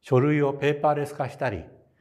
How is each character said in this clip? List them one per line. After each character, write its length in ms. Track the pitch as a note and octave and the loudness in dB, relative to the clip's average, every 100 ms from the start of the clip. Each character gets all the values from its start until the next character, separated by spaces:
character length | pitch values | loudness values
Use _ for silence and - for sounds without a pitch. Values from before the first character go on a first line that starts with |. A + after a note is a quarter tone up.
書 180 | - B2+ | 4 4
類 240 | C#3+ D3+ | 4 2
を 100 | C#3+ | 0
ペ 180 | C#3 C#3+ | 0 -2
ー 100 | D3 | 0
パ 100 | D3+ | 0
ー 40 | D3 | 0
レ 100 | C#3+ | -4
ス 80 | |
化 160 | - C3 | -6 -10
し 80 | - | -6
た 100 | C3+ | -6
り、 140 | G2 D#2 - _ _ | -6 -12 -20 _ _